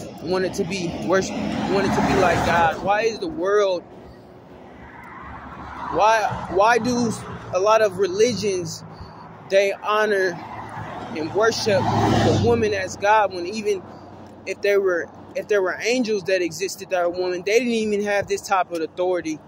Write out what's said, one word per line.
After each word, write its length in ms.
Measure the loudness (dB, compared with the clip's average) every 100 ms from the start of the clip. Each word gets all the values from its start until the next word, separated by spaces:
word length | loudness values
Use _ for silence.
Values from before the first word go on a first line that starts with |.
| -10 -10
wanted 320 | -2 0 0
to 100 | -2
be 220 | -4 -2 -4 -4 0
worship-, 280 | 0 0 -4 -4 -2 0
wanted 200 | 0 2
to 120 | 2 2
be 140 | 4
like 260 | 4 2 2
God? 380 | 2 2 0
Why 180 | 0 2
is 160 | 0 -2
the 80 | -6
world, 560 | -4 0 2 2 0 -8 -20 -20 -20 -20 -20 -20 -20 -20 -20 -20 -20 -18 -18 -16 -16 -16 -14 -14 -10 -4
why, 560 | 2 4 4 2 -4 -2
why 280 | 4 6 4
do 340 | 2 0 0 -4 -10 -12 -6
a 60 | 0
lot 220 | 4 6
of 160 | 4 2
religions, 880 | -2 2 2 2 -2 -4 -6 -10 -14 -16 -18 -18 -18 -16 2
they 240 | 4 4
honor 680 | 0 0 2 2 2 0 -2 -10 -12 -12 -12 -10 -10 -10 -6
and 180 | -4
worship 460 | 2 2 2 0 2
the 640 | 2 2 2 4 4 4
woman 300 | 4 4 2
as 220 | -2 -6 0
God, 360 | 4 6 4
when 140 | -2 -6
even 360 | -4 -2 -2 -4 -18 -20 -20 -20 -16 -10
if 140 | -2
there 200 | 2 4
were, 280 | 4 0 -4 -12 -10
if 140 | -8 0
there 140 | 2
were 140 | 2 -2
angels 440 | 0 0 2 0
that 180 | 0 0
existed 480 | 0 -4 -6 -6 -2
that 100 | 0
are 80 | 0
women, 340 | 0 -2 -2
they 140 | 0 2
didn't 140 | 2
even 300 | 0 0 -2
have 240 | 0 -2 -2
this 160 | -4
type 280 | 0 0 0
of 120 | -4
authority 560 | -6 -4 -2 -2 -4 -8